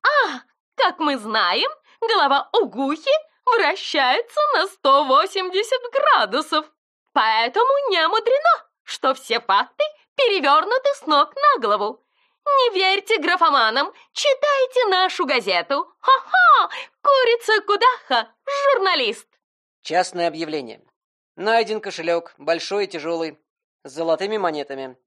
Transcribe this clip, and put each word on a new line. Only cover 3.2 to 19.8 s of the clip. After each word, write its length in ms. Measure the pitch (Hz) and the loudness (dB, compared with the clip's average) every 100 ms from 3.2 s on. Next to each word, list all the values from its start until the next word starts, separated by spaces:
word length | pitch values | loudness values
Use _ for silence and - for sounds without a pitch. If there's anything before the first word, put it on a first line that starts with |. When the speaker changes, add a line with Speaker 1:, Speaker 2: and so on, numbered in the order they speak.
| - _ | -2 _
Speaker 1:
вращается 960 | - 480 302 381 - 311 254 311 466 - 605 | 0 2 0 -2 -4 0 0 0 -4 -2 0
на 120 | 453 381 | 0 -2
сто 380 | - 269 277 | -2 2 2
восемьдесят 800 | 277 - 392 392 370 370 466 508 480 | 4 2 2 -4 -4 -6 -4 -4 -4
градусов. 760 | 539 - - 208 208 202 208 - _ _ _ _ | -2 2 2 0 -4 -2 -4 -4 _ _ _ _
Поэтому 580 | 277 220 220 240 392 494 571 554 | -2 0 0 0 0 2 0 0
не 160 | 359 320 | 0 0
мудрено, 580 | 427 453 539 640 659 _ _ | 0 0 0 2 0 _ _
что 320 | - - 277 | -16 -4 -4
все 260 | 262 - 233 | -4 -4 -4
факты 440 | - 196 247 - 605 - _ - | 0 0 -2 -6 -6 -6 _ -2
перевернуты 760 | 508 392 277 302 370 508 554 | 0 2 2 2 2 -2 -2
с 120 | 554 311 | -4 0
ног 280 | 294 294 | 0 0
на 260 | 554 587 403 | 2 2 2
голову. 440 | 220 208 208 262 _ _ _ _ 587 | 0 -2 -2 -8 _ _ _ _ 0
Не 320 | 554 494 381 | 2 2 0
верьте 400 | 381 392 392 440 | 0 0 -2 -2
графоманам, 760 | 302 359 339 285 220 240 330 - _ | 0 2 2 4 2 0 -4 -8 _
читайте 760 | - 571 523 587 554 508 494 453 | -4 -2 0 0 0 0 0 0
нашу 400 | 370 370 - 277 | 2 0 -2 -2
газету. 680 | 262 196 180 170 277 - _ | -2 0 -2 -2 -6 -6 _
Ха-ха! 680 | - 539 - 740 698 554 359 - - _ | 2 2 2 4 6 6 2 -6 -16 _
Курица 580 | 571 539 480 466 453 427 | 2 4 2 0 0 -2
Кудаха, 720 | 403 403 494 494 - 240 220 _ - 571 571 | 0 2 2 0 -2 -2 -2 _ -8 -2 0
журналист. 560 | 523 381 330 226 226 _ _ _ _ _ _ | 2 0 0 -4 -6 _ _ _ _ _ _